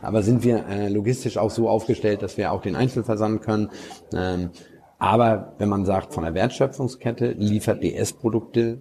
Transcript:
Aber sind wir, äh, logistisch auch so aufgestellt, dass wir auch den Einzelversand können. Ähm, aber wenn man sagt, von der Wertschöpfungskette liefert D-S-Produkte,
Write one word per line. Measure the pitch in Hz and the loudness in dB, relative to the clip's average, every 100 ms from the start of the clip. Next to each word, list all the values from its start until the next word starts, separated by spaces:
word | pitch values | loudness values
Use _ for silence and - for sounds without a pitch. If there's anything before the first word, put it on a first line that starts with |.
Aber | - 107 | -2 2
sind | 101 123 | 4 4
wir, | 120 113 - | 4 2 0
äh, | 101 101 | -2 0
logistisch | 104 101 127 120 101 | 0 0 -2 -2 0
auch | 107 | 0
so | 117 110 | 2 2
aufgestellt, | 110 - 117 107 101 | 2 0 0 0 0
dass | 98 - | -2 -4
wir | 95 | -2
auch | 95 | -2
den | 104 | -2
Einzelversand | 80 127 127 110 107 107 110 | 0 0 0 -2 0 0 0
können. | - 107 107 - - - - | 0 0 0 -6 -16 -18 -8
Ähm, | 90 92 90 90 - - - - _ | -4 -2 -2 -4 -8 -20 -20 -20 _
aber | 92 110 117 107 - - | 2 4 4 2 -2 -4
wenn | 104 | 0
man | 101 | 0
sagt, | 95 95 - | 0 0 -2
von | - | -4
der | 82 | -4
Wertschöpfungskette | 85 117 - 135 - 123 - 120 117 120 | 0 0 0 -2 0 -6 -4 -6 -2 -2
liefert | 120 104 104 113 104 | 0 0 2 2 0
D-S-Produkte, | - - 104 - 117 113 - 117 117 123 | 0 -2 -4 -2 0 0 0 0 0 -2